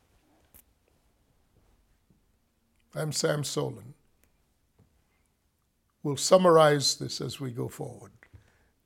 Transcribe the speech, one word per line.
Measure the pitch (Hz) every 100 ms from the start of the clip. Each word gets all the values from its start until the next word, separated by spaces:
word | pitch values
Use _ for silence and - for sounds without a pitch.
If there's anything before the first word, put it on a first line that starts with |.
| _ _ _ _ _ - _ _ _ _ _ _ _ _ _ _ _ _ _ _ _ _ _ _ _ _ _ _ _
I'm | 151 156
Sam | 135 160 151
Solon. | 139 151 139 110 117 - _ _ _ _ _ _ _ _ _ _ _ _ _ _ _ _ _ _ _ _
We'll | 156 135
summarize | - 185 180 160 156 147 123 -
this | 135 -
as | 135 -
we | 131
go | 120 123
forward, | - 127 107 - - - - _ _ _ _